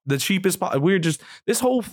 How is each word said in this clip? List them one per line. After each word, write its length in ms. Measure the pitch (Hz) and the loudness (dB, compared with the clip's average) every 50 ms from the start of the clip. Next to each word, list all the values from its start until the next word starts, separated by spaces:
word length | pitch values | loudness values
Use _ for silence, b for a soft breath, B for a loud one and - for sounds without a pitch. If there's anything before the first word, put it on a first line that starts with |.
| - | -4
the 120 | 139 139 135 | -2 -2 -2
cheapest 400 | - - 196 185 185 190 180 180 | 0 0 0 0 0 0 -2 -2
po-, 180 | 240 269 - 139 | -2 -2 -2 0
we're 200 | 139 175 196 190 | 2 2 2 2
just, 220 | 160 165 151 - B B B B B B | 2 0 -2 -4 B B B B B B
this 120 | 233 233 | -2 0
whole, 240 | 254 254 254 247 214 - | 2 2 0 0 0 2